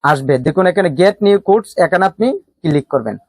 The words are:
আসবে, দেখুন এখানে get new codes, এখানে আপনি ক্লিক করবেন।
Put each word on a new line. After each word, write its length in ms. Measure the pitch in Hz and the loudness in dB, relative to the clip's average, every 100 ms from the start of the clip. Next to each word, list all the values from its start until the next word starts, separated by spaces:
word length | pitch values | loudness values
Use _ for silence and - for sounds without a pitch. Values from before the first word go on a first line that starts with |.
আসবে, 300 | 143 147 135 135 127 | 0 -2 0 -2 0
দেখুন 180 | 151 185 | 0 0
এখানে 180 | 180 180 135 | 0 -2 2
get 160 | 185 208 202 | 0 2 0
new 120 | 202 - | 0 2
codes, 200 | 208 - - 175 | 0 -2 -2 0
এখানে 180 | 185 190 | 2 0
আপনি 160 | - 233 392 _ _ | 0 -4 -4 _ _
ক্লিক 260 | 160 147 139 | -2 -2 -2
করবেন। 220 | 135 113 104 | -4 -4 -12